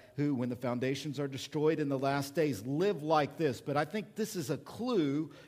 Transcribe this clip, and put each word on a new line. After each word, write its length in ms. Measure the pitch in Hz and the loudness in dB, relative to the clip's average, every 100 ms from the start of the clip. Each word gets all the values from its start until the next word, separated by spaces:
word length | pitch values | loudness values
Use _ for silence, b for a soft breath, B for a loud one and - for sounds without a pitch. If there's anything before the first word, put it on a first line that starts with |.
| B - | B -2
who, 180 | 147 | 0
when 160 | 131 123 | 2 -2
the 60 | 120 | -2
foundations 640 | 127 120 131 139 156 131 | -2 0 0 -2 -4 -4
are 80 | 143 | -4
destroyed 520 | 131 - 156 151 160 | -6 -4 2 4 4
in 80 | 143 | 2
the 120 | 135 | 2
last 340 | 135 143 139 | 2 0 0
days, 320 | - 151 107 117 | 0 0 0 -2
live 380 | 143 196 175 | 0 2 0
like 340 | 151 160 143 - | 2 4 4 2
this. 240 | 156 117 | 0 0
But 160 | - 143 | -2 0
I 80 | 151 | 0
think 300 | 220 175 - | -2 -6 -4
this 200 | 220 180 | -4 -2
is 140 | 131 | -2
a 80 | 143 | -4
clue 720 | - - 247 226 147 143 156 B | -6 -8 0 2 2 0 -4 B